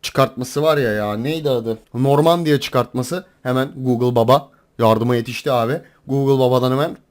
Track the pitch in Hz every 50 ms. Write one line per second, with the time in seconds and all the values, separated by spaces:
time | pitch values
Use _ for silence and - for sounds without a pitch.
0 | - - - - 135 131 - 120 127 - - 147 151 160 156 143 131 113 104 107
1 | 104 104 104 107 120 143 160 165 147 147 131 117 113 113 110 - _ _ - 120
2 | 131 139 139 147 151 165 170 175 170 151 147 135 - - - 127 120 - - 127
3 | 123 - 165 185 185 _ _ _ _ 127 127 131 131 - - 131 131 127 123 117
4 | 123 123 123 117 113 113 135 143 143 - _ _ _ _ _ - 117 110 110 110
5 | 117 123 123 117 113 123 120 - - 147 131 120 113 117 143 170 - _ _ _
6 | _ - 131 139 139 135 135 131 131 123 127 127 123 127 127 135 151 175 190 -
7 | _ _